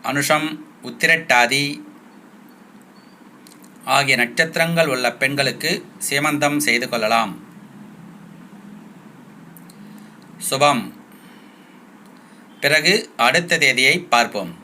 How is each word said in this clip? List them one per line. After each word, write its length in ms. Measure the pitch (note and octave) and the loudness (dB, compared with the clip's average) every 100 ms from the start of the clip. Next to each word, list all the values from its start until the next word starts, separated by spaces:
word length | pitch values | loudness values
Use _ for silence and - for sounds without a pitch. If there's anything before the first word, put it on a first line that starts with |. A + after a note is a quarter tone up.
அனுஷம், 420 | A#2 C#3 C#3 D3+ D#3 D#3 - - | -4 -4 0 0 0 -10 -16 -18
உத்திரட்டாதி 800 | B2 A#2+ D#3+ E3 D#3+ B2 A#2+ C3+ C#3+ D3 - - - - - - - - - - - - - - - - - - - - - | -18 -4 0 0 2 4 4 2 -2 -6 -14 -20 -20 -20 -20 -20 -20 -20 -20 -20 -20 -20 -20 -20 -20 -20 -20 -20 -20 -18 -2
ஆகிய 280 | C3+ C#3 B2+ | 0 2 2
நட்சத்திரங்கள் 760 | A#2+ - E3 E3 E3 E3+ D#3+ | 0 0 -2 0 -2 2 0
உள்ள 160 | B2+ B2 | 0 -2
பெண்களுக்கு 580 | A#2+ C3+ C#3+ C3+ B2+ D3+ F#3+ - - | 0 -2 0 -2 -2 -4 -6 -8 -12
சீமந்தம் 560 | - C#3 D3+ D3 D3 D3 | -4 -2 0 0 0 0
செய்து 260 | C#3+ A#2 B2 | 0 -2 -2
கொள்ளலாம். 460 | A#2+ A2 A#2 A2 F2 - - - - - - - - - - - - - - - - - - - - - - - - - - - - - - | -2 0 0 0 -6 -16 -20 -20 -20 -20 -20 -20 -20 -20 -20 -20 -20 -20 -20 -20 -20 -20 -20 -20 -20 -20 -20 -20 -20 -20 -20 -20 -20 -20 -12
சுபம். 440 | - C3+ D3 C3 G2+ - - - - - - - - - - - - - - - - - | -8 2 2 2 -4 -16 -20 -20 -20 -20 -20 -20 -20 -20 -20 -20 -20 -20 -20 -20 -20 -6
பிறகு 340 | C#3+ D#3 D#3+ G#3+ - - | 0 0 2 0 -2 0
அடுத்த 400 | A#2 D3+ E3+ E3 | 2 2 0 0
தேதியை 380 | C#3+ B2+ C3 E3+ F3 | 2 2 2 0 0
பார்ப்போம். 460 | A#2 A#2 G2+ F2+ F2 | 0 2 -2 -10 -14